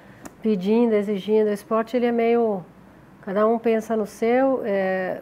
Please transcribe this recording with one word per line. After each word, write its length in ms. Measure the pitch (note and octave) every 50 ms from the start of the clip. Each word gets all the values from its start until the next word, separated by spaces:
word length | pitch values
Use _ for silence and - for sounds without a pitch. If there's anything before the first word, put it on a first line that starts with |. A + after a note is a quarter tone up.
| - - - - - - - -
pedindo, 520 | - A3 G#3+ F#3 F3+ G3+ A3 A#3 A#3+ A#3 G#3+
exigindo. 540 | G#3 G3+ G#3 G#3 F#3+ F#3 G3+ G#3+ A3 G#3+ G#3
O 40 |
esporte, 420 | G#3 G3+ - - A3+ A3 A3 A3+ -
ele 120 | B3 A#3
é 60 | A#3+
meio, 520 | A#3+ A#3 A#3 A#3 A#3 A#3 A#3 A3 G3+ F#3 D#3+ - - - - - - - - - - -
cada 260 | - G#3 F#3 G#3 G#3+
um 120 | A3 A#3 A3+
pensa 360 | A3+ A#3 A3+ A3 A3 - A3+
no 120 | A3 G3+
seu, 560 | G3+ - - A3+ A3+ A#3+ B3+ C4+ C4+ C4 - -
é, 560 | A3 G3 G3 F#3+ F#3+ F#3+ F#3 F#3 F3+ - -